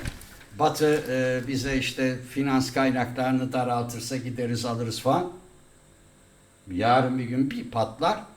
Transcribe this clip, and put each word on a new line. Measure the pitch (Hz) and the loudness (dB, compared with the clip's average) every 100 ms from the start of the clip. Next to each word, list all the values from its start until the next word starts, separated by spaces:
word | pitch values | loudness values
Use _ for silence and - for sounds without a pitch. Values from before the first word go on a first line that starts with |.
| - - - - - - | -6 -10 -16 -20 -14 0
Batı, | 151 143 151 151 127 | 0 4 4 4 2
e, | 131 127 127 123 | 0 0 0 -2
bize | 135 139 135 | -2 0 0
işte | 131 - 131 127 - | -2 0 0 -2 -6
finans | 139 139 131 131 | -2 2 2 2
kaynaklarını | 135 135 123 123 - 127 131 127 | 2 2 2 0 0 0 2 0
daraltırsa | 131 123 120 117 117 - 131 | 0 0 0 -2 -6 -6 -6
gideriz | 123 113 120 117 | -6 -4 -2 -2
alırız | 120 117 117 110 | -2 -2 -4 0
falan. | 127 - - - - - - _ _ - - _ - _ _ _ - | 2 2 0 -8 -20 -20 -20 _ _ -20 -20 _ -20 _ _ _ -8
Yarın | 92 110 127 127 127 | 0 4 4 4 0
bir | |
gün | 120 127 139 | -2 0 0
bir | 120 - | -2 -4
patlar | 117 107 - 165 214 - | -2 -2 0 0 0 -6